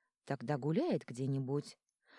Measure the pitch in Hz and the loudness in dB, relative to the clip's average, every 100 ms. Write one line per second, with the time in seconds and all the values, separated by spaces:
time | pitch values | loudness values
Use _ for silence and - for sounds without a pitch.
0 | _ _ - 139 120 147 139 170 339 180 | _ _ -6 -4 0 0 2 2 2 0
1 | - 120 135 135 131 143 - - _ _ | -2 -4 0 0 0 -2 -2 -12 _ _
2 | _ | _